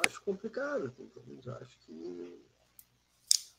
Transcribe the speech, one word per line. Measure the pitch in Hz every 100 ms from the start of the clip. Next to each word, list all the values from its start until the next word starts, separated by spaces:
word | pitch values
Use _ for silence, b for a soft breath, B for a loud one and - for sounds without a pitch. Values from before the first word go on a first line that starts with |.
| 170
acho | -
complicado, | - 190 220 240 285 277 135 -
entendeu? | 113 - 120 139 120
Eu | 123
acho | - -
que, | - 80 85 87 87 87 - _ _ - - _ _ _ - - -